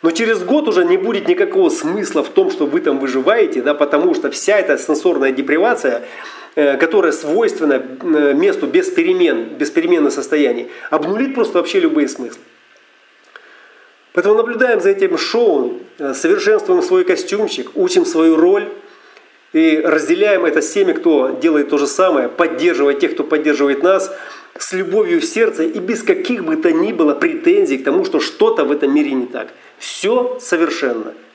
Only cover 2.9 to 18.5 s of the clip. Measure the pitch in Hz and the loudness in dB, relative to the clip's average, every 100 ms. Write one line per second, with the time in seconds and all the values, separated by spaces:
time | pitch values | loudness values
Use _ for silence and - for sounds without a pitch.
2.9 | 135 135 131 135 233 214 131 131 147 147 | -2 -2 -2 0 2 0 0 -2 0 0
3.9 | 147 180 156 143 - - 208 - 135 - | 2 0 0 -4 -4 0 0 2 -2 0
4.9 | 151 180 147 135 135 135 151 214 240 139 | -2 0 0 0 -2 -2 0 0 0 -2
5.9 | 117 120 - - - - - 143 139 165 | -4 -8 -16 -16 -18 -8 0 0 2 2
6.9 | 214 170 - 147 180 226 - 156 131 - | 2 2 -2 -2 0 0 0 0 0 -2
7.9 | - 175 151 143 143 196 190 151 180 180 | -8 0 2 2 4 2 0 0 0 0
8.9 | - 170 185 170 117 113 - 143 - 170 | -2 0 2 2 0 -6 -6 -2 -2 2
9.9 | 175 143 135 - 151 139 120 120 - - | 2 2 -2 -2 0 2 0 -6 -14 -4
10.9 | 151 156 208 262 254 214 175 170 196 165 | -2 -2 -2 -2 0 0 0 0 0 2
11.9 | 151 135 - 120 - - _ _ _ _ | 2 -2 -4 -12 -12 -20 _ _ _ _
12.9 | _ _ _ _ - - - - _ _ | _ _ _ _ -20 -20 -20 -20 _ _
13.9 | _ _ 175 190 220 233 233 254 214 190 | _ _ 0 2 2 2 0 0 2 2
14.9 | 196 190 165 - 226 226 147 120 - - | 2 0 0 -2 2 2 2 -2 -6 -14
15.9 | - 143 131 160 196 208 214 208 180 180 | -10 -8 -4 0 0 2 0 2 0 2
16.9 | 185 180 175 - 202 214 - - - 180 | 2 2 0 -2 -4 -4 -4 -8 -2 0
17.9 | 185 165 165 160 160 175 | 2 0 2 4 4 4